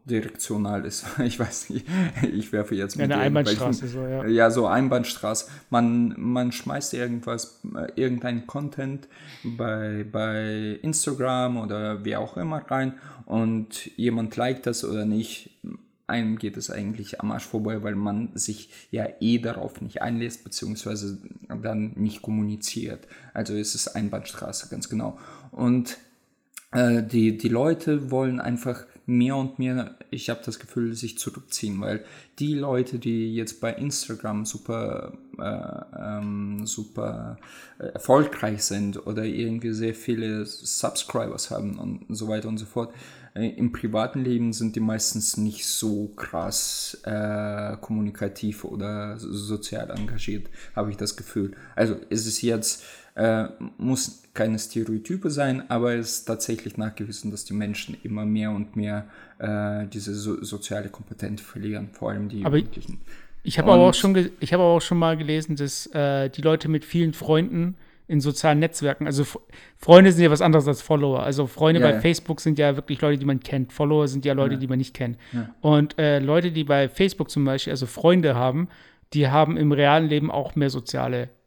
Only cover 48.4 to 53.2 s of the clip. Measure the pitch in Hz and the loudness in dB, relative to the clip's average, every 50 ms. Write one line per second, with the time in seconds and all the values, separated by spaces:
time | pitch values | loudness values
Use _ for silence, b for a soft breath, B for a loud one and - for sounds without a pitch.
48.4 | - 107 104 - - - - 101 98 104 104 104 104 104 104 110 113 - - 104 | -6 -6 -6 -6 -10 -10 -8 -6 -6 -6 -6 -6 -8 -8 -10 -10 -10 -8 -8 -8
49.4 | 101 104 107 104 - - 107 113 - - - 104 104 110 120 - - - 98 98 | -6 -6 -6 -6 -6 -8 -8 -8 -8 -8 -6 -6 -4 -2 -2 -2 -2 -2 -2 -4
50.4 | 101 - B B B B B 110 104 104 101 - 104 104 - - 101 - - 110 | -6 -8 B B B B B -4 -4 -4 -4 -4 -6 -6 -6 -8 -10 -8 -4 -4
51.4 | 98 98 98 B B B B B 113 110 104 - - - - 110 110 113 107 - | -4 -4 -6 B B B B B 0 0 0 -4 -4 -4 -2 -2 -2 -2 -4 -2
52.4 | - 120 113 110 107 - - B B B B B B B B - | 0 0 0 0 -2 -4 -6 B B B B B B B B 0